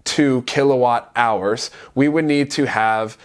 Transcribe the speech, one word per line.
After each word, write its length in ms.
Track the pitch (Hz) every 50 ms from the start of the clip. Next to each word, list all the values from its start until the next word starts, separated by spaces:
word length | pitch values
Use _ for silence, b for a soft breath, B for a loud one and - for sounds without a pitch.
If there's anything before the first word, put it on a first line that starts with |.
| -
two 380 | - - - 147 139 131 127
kilowatt 720 | 127 - - 147 139 143 135 127 123 123 120 113 - - -
hours, 560 | 117 120 117 110 95 92 101 110 117 - - B B B B B
we 140 | 127 139 151
would 160 | 147 160 160
need 260 | 151 143 143 143 143
to 120 | - - 139
have 520 | 123 - 110 110 110 110 110 110 110 - B B